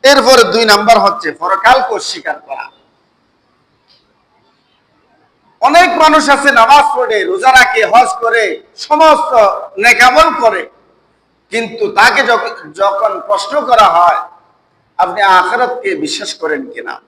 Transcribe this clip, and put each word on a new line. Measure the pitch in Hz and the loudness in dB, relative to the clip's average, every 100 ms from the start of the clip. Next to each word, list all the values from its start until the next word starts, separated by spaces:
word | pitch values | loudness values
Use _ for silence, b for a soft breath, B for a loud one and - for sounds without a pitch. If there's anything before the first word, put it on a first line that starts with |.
এরপরে | 262 285 233 262 | 2 2 4 2
দুই | 226 226 220 | 2 0 0
নাম্বার | 202 214 226 | 0 2 2
হচ্ছে | 196 202 160 | 2 -2 -10
পরকালকে | - 175 190 220 262 247 | -8 -6 -2 2 2 0
অস্বীকার | 208 - 160 160 147 | -6 -8 -12 -10 -12
করা। | 139 135 - _ _ _ _ _ _ _ _ _ _ _ _ _ _ _ _ _ _ _ _ _ _ _ _ _ _ _ _ _ | -12 -16 -16 _ _ _ _ _ _ _ _ _ _ _ _ _ _ _ _ _ _ _ _ _ _ _ _ _ _ _ _ _
অনেক | 254 320 359 | 2 4 2
মানুষ | 349 311 302 285 | 4 4 4 2
আছে | 277 285 | 0 2
নামাজ | 233 226 285 277 262 | 2 4 4 4 -2
পড়ে, | - 214 | -4 -2
রোজা | 175 185 254 | -4 0 2
রাখে, | 262 240 240 214 | 4 2 0 0
হজ | - 247 247 | 2 2 -2
করে, | 226 233 208 160 _ _ | -2 -2 -2 -6 _ _
সমস্ত | - 302 320 294 - 247 202 - - 196 | -4 2 4 2 0 2 2 -2 -12 -2
নেকামল | 226 240 247 277 320 - | 0 2 2 4 2 2
করে, | 226 190 156 _ _ _ _ _ _ _ _ | -2 -2 -10 _ _ _ _ _ _ _ _
কিন্তু | 226 226 - 202 | -8 -8 -6 -6
তাকে | 175 233 247 | 2 2 2
যখ-, | 240 233 - - 156 | 0 -2 -2 -12 -18
যখন | 151 196 202 214 190 | -4 -2 -2 -4 -6
প্রশ্ন | - 196 - 294 247 | -6 -6 -4 -6 0
করা | 233 | 2
হয়, | 196 170 175 - - _ _ _ _ _ _ - | 4 4 2 0 -8 _ _ _ _ _ _ -4
"আপনি | 180 208 | -4 0
আখিরাতকে | 196 185 180 240 247 247 196 160 | 2 2 0 -4 -4 -4 -8 -8
বিশ্বাস | 151 - 202 | -8 -10 -12
করেন | - 160 147 135 | -10 -8 -8 -8
কিনা | - 101 - | -16 -16 -16